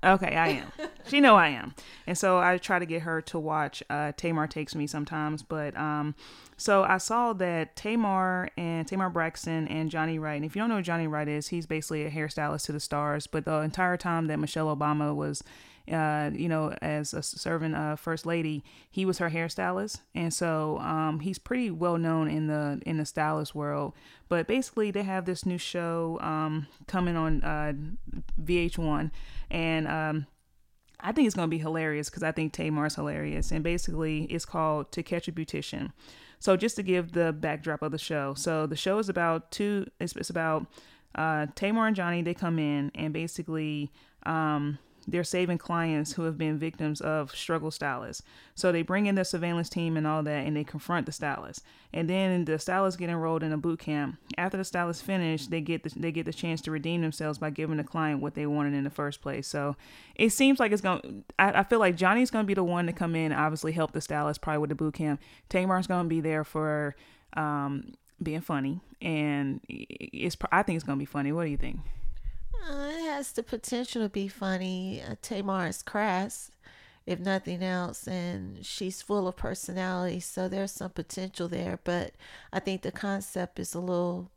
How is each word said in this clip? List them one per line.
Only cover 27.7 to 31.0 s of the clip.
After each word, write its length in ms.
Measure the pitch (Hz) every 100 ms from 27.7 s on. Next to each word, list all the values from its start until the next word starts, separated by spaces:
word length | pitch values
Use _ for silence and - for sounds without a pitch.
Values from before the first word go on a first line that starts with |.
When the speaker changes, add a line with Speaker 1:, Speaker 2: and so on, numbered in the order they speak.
| 143 156 185 - 180 - -
Speaker 1:
V 180 | 160 175
H 220 | 170 -
one. 320 | 160 151 156 - - - -
And, 360 | 170 165 160 156
um, 380 | 160 156 156 143 _ _ _ _ _ _ -